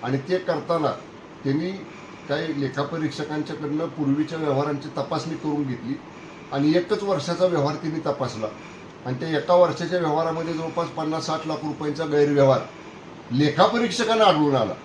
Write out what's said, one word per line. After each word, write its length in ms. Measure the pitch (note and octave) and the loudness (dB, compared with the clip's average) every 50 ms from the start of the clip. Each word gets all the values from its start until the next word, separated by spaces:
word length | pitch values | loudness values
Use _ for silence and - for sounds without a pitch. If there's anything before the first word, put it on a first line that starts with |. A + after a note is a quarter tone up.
| - | -2
आणि 140 | C3+ C3+ C3+ | -2 -2 -2
ते 200 | C3+ F3+ F#3 F#3 | 0 0 -2 0
करताना 540 | F3+ - E3 D3 - - E3+ E3 D3+ C3 G#2+ - - - - - - - - - - | 2 0 -2 -2 0 0 0 2 2 0 0 -2 -10 -16 -18 -18 -18 -18 -18 -6 -2
त्यांनी 280 | C#3 C#3 D3+ E3+ F#3 G3 F#3+ - - - - - - - - - - | 0 0 0 0 -2 -4 -6 -10 -14 -14 -16 -16 -16 -18 -16 -6 -4
काही 320 | C#3 D3+ E3 D#3+ D3 C#3+ | -2 -2 -2 -2 -2 -2
लेखापरीक्षकांच्याकडनं 1200 | C#3 C3 - C#3+ D3 C#3+ - E3 D#3 D3 - - D#3 C#3+ D3+ D3+ D3+ - D#3+ - D3+ C#3+ C#3+ D#3 E3 | -2 -2 -2 -2 -4 -4 -2 -2 -2 -2 -2 -4 -6 -4 -2 -4 -4 -4 -6 -6 -4 -2 -2 -2 -2
पूर्वीच्या 520 | E3+ - - D3 C3+ C#3 D3 D#3 D#3 E3 E3 | -2 -2 -2 2 2 2 2 0 -2 -2 -2
व्यवहारांची 500 | D#3 D3 C3+ C3+ C#3+ D3 D3 C3+ - D3 | 0 0 2 2 2 0 -2 -4 -6 -8
तपासणी 480 | C3 C#3+ C#3 - E3 D3+ - E3 D#3 | -6 -6 -4 -2 -2 -4 -4 -4 -6
करून 280 | C#3 - D#3 D3 D3 D3 | -4 -2 -2 -2 0 -2
घेतली 300 | C3 B2 - - A#2 C#3 - - - - - - - - - - - | -2 -4 -6 -6 -6 -8 -8 -8 -14 -16 -16 -18 -18 -18 -18 -12 -6
आणि 260 | - C#3 C#3+ D3+ D#3+ F3+ | -2 2 4 4 4 4
एकच 260 | F3 F3 G#3 G#3 G3+ | 4 2 -2 -2 0
वर्षाचा 420 | G3 F#3+ D#3+ C3 E3+ E3+ E3+ F#3 | 0 0 0 0 -2 0 2 2
व्यवहार 300 | F3+ F3 D3+ C#3 D3+ D3+ | 4 4 4 2 2 0
त्यांनी 240 | C#3+ - D#3+ D3+ E3 | -2 -4 -4 -4 -4
तपासला 480 | - D3+ C#3+ - C3+ A#2 - G#2+ G#2+ G#2+ - - - - - - - - - - - | -2 -4 -2 -2 -2 -4 -4 -4 -6 -6 -6 -10 -16 -16 -18 -18 -18 -18 -18 -12 -8
आणि 100 | B2+ B2+ B2 | -8 -6 -4
त्या 180 | D3 E3 D#3 D3 | -4 -2 -2 -2
एका 180 | - - F3+ | 2 4 6
वर्षाच्या 440 | F3+ F3+ E3 C#3 - F3 D#3+ F3+ F3+ | 6 8 6 4 -2 -4 -2 0 0
व्यवहारामध्ये 540 | E3+ D#3 D3 D#3 E3 E3 D#3+ D#3+ E3 D#3+ E3 | 0 2 2 2 0 0 0 -2 -4 -4 -4
जवळपास 340 | D#3 E3 E3 - E3+ E3+ D#3 | -4 -4 -4 -2 -2 -4 -4
पन्नास 380 | - D#3+ D#3+ D#3 D#3 D#3+ D#3 | -4 -4 -4 -2 -2 -2 -2
साठ 220 | - D#3+ D#3+ - D#3+ | -2 -4 -4 -2 -4
लाख 80 | D#3 | -4
रुपयांचा 500 | D3+ - D3+ C#3+ - D#3 D3 C#3+ C#3+ E3 | -4 -4 -6 -6 -4 -4 -4 -2 -2 -2
गैरव्यवहार 560 | D3+ D3 D3 D3 D3 C#3+ C#3+ C#3 C3+ C3 A#2 - - - - - - - - - - - - - - | 0 4 4 4 6 6 6 8 6 6 4 2 -4 -14 -16 -16 -16 -16 -16 -18 -18 -18 -18 -10 -2
लेखापरीक्षकांना 920 | A#2 C3 D3 D3 C#3 D3+ F#3+ G#3+ A3 A#3 A#3 A3+ F3 - A#3 A3 A3+ A3 A3 | 2 4 4 4 6 6 6 6 6 4 0 0 0 0 2 2 4 6 8
आढळून 300 | G3 E3+ D3+ D3+ D3 C3+ | 6 8 6 4 4 4
आला. 180 | B2+ A2+ G2+ E2+ - - | 4 2 2 -2 -8 -10